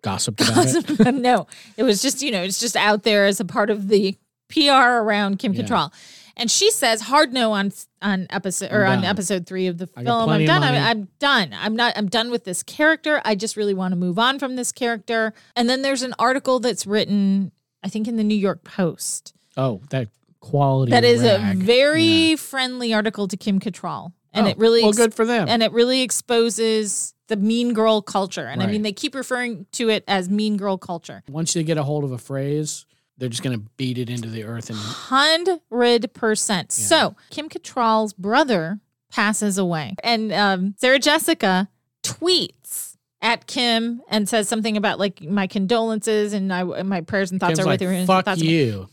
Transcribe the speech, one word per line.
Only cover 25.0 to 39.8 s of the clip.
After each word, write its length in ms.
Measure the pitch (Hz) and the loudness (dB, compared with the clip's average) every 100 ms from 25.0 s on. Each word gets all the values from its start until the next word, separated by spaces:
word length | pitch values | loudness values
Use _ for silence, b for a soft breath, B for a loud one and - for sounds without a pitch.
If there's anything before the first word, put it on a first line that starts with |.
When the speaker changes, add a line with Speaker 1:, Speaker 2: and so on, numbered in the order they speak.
| 233 | 2
Speaker 1:
for 120 | 220 226 | 2 0
them. 200 | 240 156 | 2 2
Speaker 2:
and 140 | 233 | 2
it 100 | 226 | 2
really 280 | 226 240 262 | 2 2 2
exposes 1120 | 254 - - 233 233 220 226 220 214 - - _ _ | 0 -4 0 2 2 0 0 0 -2 -6 -8 _ _
the 80 | 220 | -2
mean 380 | 208 233 240 | 0 0 0
girl 260 | 220 220 214 | 2 2 2
culture. 460 | 208 202 190 190 123 | 0 -4 -4 -6 -8
And 160 | 143 | -4
I 20 | |
Speaker 1:
Right. 80 | 190 | -2
Speaker 2:
mean, 100 | 214 | -2
they 100 | 214 | -4
keep 220 | 196 294 | -4 -6
referring 520 | 269 247 254 240 208 185 | -6 -6 -4 -4 -8 -12
to 180 | - 233 | -4 0
it 140 | 214 - | -2 0
as 200 | 196 180 | -2 0
mean 260 | 208 214 208 | -2 0 -2
girl 220 | 196 190 | -2 -4
culture. 440 | - 170 - 107 - | -6 -12 -12 -18 -12
Speaker 1:
Once 240 | 139 160 | -6 -4
they 100 | 170 | -2
get 120 | 160 156 | -2 -2
a 60 | |
hold 200 | 139 151 | -2 -2
of 80 | 143 | -4
a 60 | 123 | -6
phrase, 680 | - 135 139 147 151 - - _ _ _ | -8 -6 -4 -4 -4 -10 -16 _ _ _
they're 100 | 127 | -8
just 140 | 117 | -6
gonna 180 | 135 117 107 _ | -6 -6 -8 _
beat 220 | 131 123 | -6 -4
it 100 | 120 | -6
into 200 | 123 113 | -6 -8
the 140 | 113 | -10
earth 260 | 107 117 110 | -10 -12 -10
and 80 | 110 | -10
Speaker 2:
Hundred 1400 | 107 - - 262 294 320 349 339 _ 233 240 233 233 | -10 -12 -2 2 4 2 0 -2 _ 0 4 4 0
percent. 600 | - 226 214 - 190 - - | -4 -2 0 0 -2 -2 -4
Speaker 1:
Yeah. 80 | - | 2
Speaker 2:
So 300 | 320 226 - b | 2 2 -2 b
Kim 180 | - 311 | -12 -12
Cattrall's 640 | 349 - - 226 220 214 | -12 -10 -2 2 2 0
brother 680 | 190 190 247 302 202 160 208 _ _ _ | -4 0 2 2 0 -2 -8 _ _ _
passes 480 | - 208 214 208 190 | 0 0 2 0 0
away. 360 | 180 165 | 0 -2